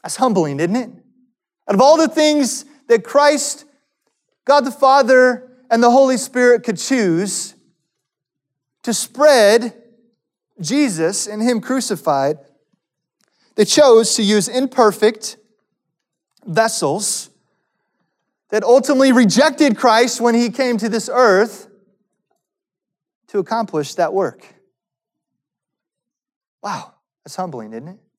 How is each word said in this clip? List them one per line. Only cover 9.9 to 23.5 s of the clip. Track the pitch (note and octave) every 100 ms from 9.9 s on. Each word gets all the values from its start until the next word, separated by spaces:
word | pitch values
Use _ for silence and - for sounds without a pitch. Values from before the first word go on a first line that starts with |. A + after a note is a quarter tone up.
| _ _ _ _ _ _ _
Jesus | D#3 C4+ C#4+ E3 E3 G3 G#3
and | G#3+
Him | A#3 A#3
crucified, | - C4 A3+ F3+ - C#3 C#3 D#3 _ _ _ _ _ _ _ _ _ _ _ -
they | G#3
chose | - C#4+ A3+ A3+ -
to |
use | G3+ G#3+ F#3
imperfect | B3+ C4 - A3 - G#3+ G#3+ - - _ _ _ _ _ _ _ _ _ _ -
vessels | E3 A3 - D3+ E3+ G#3 - - _ _ _ _ _ _ _ _ _ _ _ _
that | G#3+
ultimately | G#3+ B3 - C4+ C4+
rejected | B3 A3 G#3+ D4+ C4+ D4 G#3+
Christ | B3+ A3 B3 -
when | A#3 A#3
He | A#3+
came | - B3+ A#3
to | A3
this | A3 A3
earth | B3 B3 F#3+ A3+ - - _ _ _ _ _ _ _ _ _ _ _ _ _ _ _ _
to | G#3
accomplish | F3+